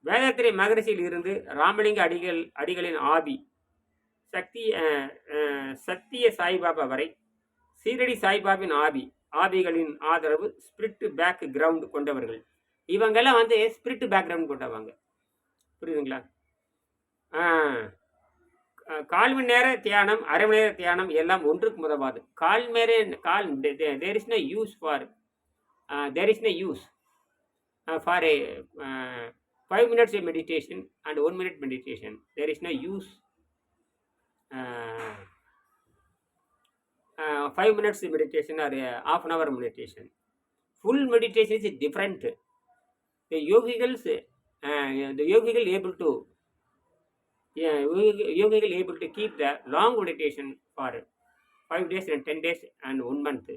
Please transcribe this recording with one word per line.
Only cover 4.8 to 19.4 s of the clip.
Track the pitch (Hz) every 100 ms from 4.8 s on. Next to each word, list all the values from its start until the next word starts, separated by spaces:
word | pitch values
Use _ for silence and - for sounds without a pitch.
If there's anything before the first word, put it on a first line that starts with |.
| 160 143 139 - -
அ, | 151 147 139 135
சத்திய | 135 - 180 _ - 233 -
சாய்பாபா | 175 185 170 160 135
வரை | 131 165 - _ _ _ _ _ _
சீரடி | 220 247 247
சாய்பாபின் | 233 196 202 196 196 190
ஆவி, | 147 151 139 - _ _
ஆவிகளின் | 151 190 185 180 165 156 147
ஆதரவு | 151 165 156 156 202 -
ஸ்பிரிட் | _ - 214 - 214
பேக் | 143 175 180
கிரவுண்ட் | 151 135 160 165 -
கொண்டவர்கள். | 147 143 139 113 113 _ _ _ _ -
இவங்கெல்லாம் | 196 220 220 262
வந்து | 240 226 220 220 -
ஸ்பிரிட் | 240
பேக்ரவுண்ட் | 247 240 190 170 170 156
கொண்டவங்க. | 135 127 110 110 - _ _ _ _ _ _ _ _
புரியுதுங்களா? | 165 151 135 131 127 _ _ _ _ _ _ _ _ _ _
ஆ, | 156 170 165 151 123 107 _ _ _ _ _ _ _ _ _ - 156 143
கால் | 175 240
மணி | 269